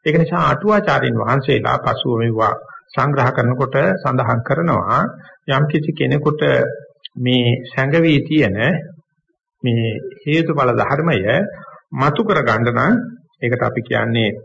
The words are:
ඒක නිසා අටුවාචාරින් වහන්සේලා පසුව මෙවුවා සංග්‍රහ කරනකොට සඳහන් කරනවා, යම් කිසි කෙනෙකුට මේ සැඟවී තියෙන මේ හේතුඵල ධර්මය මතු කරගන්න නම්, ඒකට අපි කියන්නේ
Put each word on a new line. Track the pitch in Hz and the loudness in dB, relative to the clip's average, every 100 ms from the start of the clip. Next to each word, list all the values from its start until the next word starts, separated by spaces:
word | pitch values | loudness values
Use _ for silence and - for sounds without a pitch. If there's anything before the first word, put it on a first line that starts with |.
ඒක | 156 160 | 0 0
නිසා | 165 175 147 | 2 0 0
අටුවාචාරින් | 139 208 208 196 139 127 113 | 0 2 2 2 0 0 -2
වහන්සේලා | 110 135 - 123 113 123 | 0 0 2 0 0 -2
පසුව | 120 117 - 117 | -2 -2 -2 0
මෙවුවා | 117 110 107 - - - _ | 0 0 0 -2 -10 -20 _
සංග්‍රහ | - 131 139 123 | -2 0 2 0
කරනකොට | 127 120 127 131 135 170 190 | 2 0 0 0 0 0 0
සඳහන් | 139 127 117 120 | 0 0 0 -2
කරනවා, | 120 143 170 110 95 123 208 - - - | 0 0 0 0 0 0 0 -6 -20 -16
යම් | - 135 151 | -2 0 2
කිසි | 151 151 | 0 -2
කෙනෙකුට | 147 131 143 151 - 143 131 123 - - _ - | -2 0 2 0 0 2 2 0 -4 -16 _ -18
මේ | - 123 127 120 123 - | -6 0 2 2 0 -4
සැඟවී | - 135 165 165 143 | -4 0 2 4 2
තියෙන | - 156 117 98 123 - - - _ _ _ _ _ _ | 2 2 2 2 0 0 -4 -18 _ _ _ _ _ _
මේ | 123 117 113 110 - - | 0 0 0 -4 -10 -10
හේතුඵල | 147 156 160 143 127 | -2 0 0 0 0
ධර්මය | 117 110 143 165 120 98 139 208 - - - _ | 0 0 0 0 0 0 0 -2 -8 -18 -20 _
මතු | 135 139 147 | -2 0 0
කරගන්න | 208 165 123 110 117 | 0 0 2 0 0
නම්, | 117 139 247 - - _ _ | 2 2 2 0 -14 _ _
ඒකට | 120 120 | -4 -2
අපි | 117 120 | -2 -4
කියන්නේ | 117 117 110 117 107 - | -2 -2 0 2 0 -2